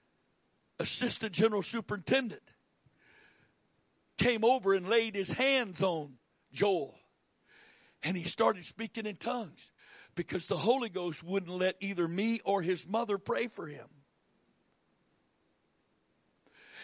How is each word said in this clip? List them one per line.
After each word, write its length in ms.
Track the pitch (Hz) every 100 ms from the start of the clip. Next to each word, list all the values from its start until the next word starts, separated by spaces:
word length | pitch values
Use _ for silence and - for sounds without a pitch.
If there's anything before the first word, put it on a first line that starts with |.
| _ _ _ _ _ _ _ -
assistant 520 | - - 247 - 214
general 300 | 160 220 208
superintendent 800 | - 240 - 202 - 269 247 147 _ _ _ _ _ _ _ - - _ _ _ _ _ _ _ _ -
came 260 | 247 226
over 320 | 226 262 196 196
and 120 | 180
laid 280 | 226 226 202
his 160 | 185
hands 500 | - 269 262 220 165
on 380 | 190 165 147 131 _ _ _
Joel. 480 | 143 202 180 139 - _ _ _ _ _ - - _ _ _
And 120 | - 185
he 80 |
started 400 | 170 - 226 196
speaking 440 | 170 - 226 233 208
in 80 | -
tongues, 560 | - 247 180 - - _ - - - -
because 320 | 170 185 -
the 100 | 170
Holy 320 | 185 262 233
Ghost 340 | 180 175 147
wouldn't 280 | 165 196 175
let 240 | 180 185 -
either 280 | 196 180 170
me 320 | 175 226 226
or 180 | 202 196
his 260 | 170 180 160
mother 300 | 220 226 202
pray 300 | 214 233 233
for 200 | - 160
him. 200 | 139 - _ _ _ _ _ _ _ _ _ _ _ _ _ _ _ _ _ _ _ _ _ _ _ _ _ _ _ - -